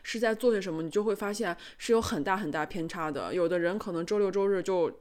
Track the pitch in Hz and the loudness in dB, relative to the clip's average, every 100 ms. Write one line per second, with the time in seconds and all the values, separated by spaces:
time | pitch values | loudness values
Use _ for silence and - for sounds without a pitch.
0 | - 226 226 220 247 214 185 160 165 202 | -8 -2 0 4 4 4 0 -4 -2 0
1 | 208 202 202 208 202 170 - - - 226 | 0 0 -2 -2 -4 -4 -10 -8 2 2
2 | 220 156 147 190 165 151 151 202 165 175 | 4 0 0 0 0 -2 -2 -4 -6 -4
3 | 156 143 90 156 170 175 170 202 - 170 | -4 -4 -2 0 2 2 0 -2 -4 -4
4 | 175 208 196 190 196 196 175 185 156 - | 0 2 2 2 2 2 2 2 2 -2